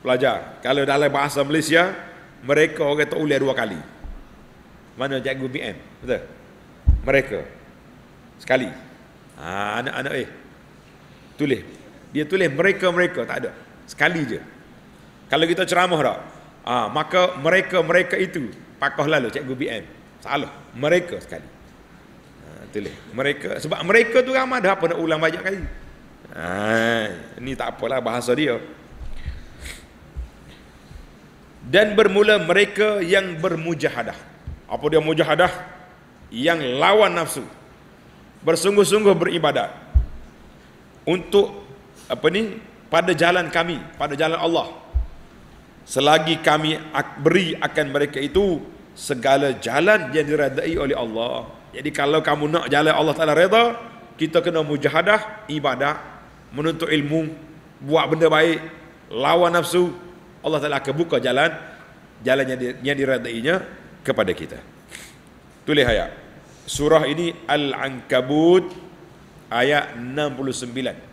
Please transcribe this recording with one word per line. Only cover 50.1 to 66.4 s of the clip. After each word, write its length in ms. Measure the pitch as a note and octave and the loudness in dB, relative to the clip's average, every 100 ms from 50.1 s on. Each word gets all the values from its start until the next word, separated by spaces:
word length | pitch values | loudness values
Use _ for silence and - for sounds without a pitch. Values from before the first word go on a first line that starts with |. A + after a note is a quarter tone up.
yang 120 | D3+ D3 | -2 0
diredai 480 | D3+ C#3 C3 D#3+ E3 | 0 0 -2 -4 -2
oleh 160 | C#3 | -2
Allah. 560 | C#3 A#2+ A2 A#2 B2 A2+ - - | -2 -4 -4 -4 -6 -8 -18 -18
Jadi 160 | - C#3+ | -8 -8
kalau 280 | D3 C#3+ D#3 | -2 2 2
kamu 280 | D3+ D3 D3+ | 2 0 0
nak 160 | E3 B2+ | 0 2
jalan 240 | C#3+ D#3 | 4 4
Allah 200 | D3+ D#3 | 4 2
Ta'ala 200 | D3 D#3+ | 2 2
reda, 440 | D3 F#3 A3 A#3 A#3 - - - - | 4 6 6 4 0 -12 -18 -20 -6
kita 240 | D#3 E3 | 0 2
kena 200 | E3 E3 | 2 0
mujahadah, 840 | D3+ D3 C#3 D#3 F3 G#3+ - - - | -2 0 2 2 4 2 0 -12 -10
ibadat, 480 | D3+ C#3+ B2 C#3 D#3 - - - - - | -2 -2 0 -2 -2 -10 -20 -20 -20 -14
menuntut 400 | B2 D#3 E3 E3 | -4 -4 -2 0
ilmu, 400 | D#3 C#3+ D#3+ D#3 D#3+ - - - - | 0 0 -2 -4 -8 -18 -20 -20 -16
buat 280 | C#3 D#3+ C#3 | 0 2 2
benda 160 | D#3+ D#3+ | 4 4
baik, 280 | D#3 E3 D#3 - - - - - | 6 4 2 -6 -16 -20 -20 -12
lawan 440 | A2 C#3 E3+ F3 | -4 2 4 4
nafsu, 400 | F3 D3 F3 F3+ - - - - - | 2 2 2 2 -2 -16 -20 -20 -8
Allah 180 | - D#3 | -4 -2
Ta'ala 180 | D3 C#3 | -2 -4
akan 140 | C3+ C#3+ | -4 -2
buka 240 | E3+ C#3 | 0 0
jalan, 320 | B2 B2+ C3+ - - - - - - - | 2 2 2 0 -14 -20 -20 -20 -20 -8
jalan 220 | A#2 C3+ C3 | 0 2 0
yang 100 | B2+ | -2
di-, 180 | B2 B2+ | -6 -4
yang 160 | B2+ C#3 | -4 0
diredainya 640 | C3+ B2+ A#2 A#2 B2+ F#3 - - - - | 0 0 -2 -4 0 -2 -2 -16 -20 -14
kepada 320 | - C3 G2 | -4 0 0
kita. 240 | F2 - - - - - - - - - - - - - | 0 -6 -14 -18 -20 -20 -20 -20 -20 -20 -20 -20 -14 0
Tulis 160 | D3 | 2
ayat. 320 | B2 G#2+ E2+ - - - | 4 2 -2 -10 -20 -20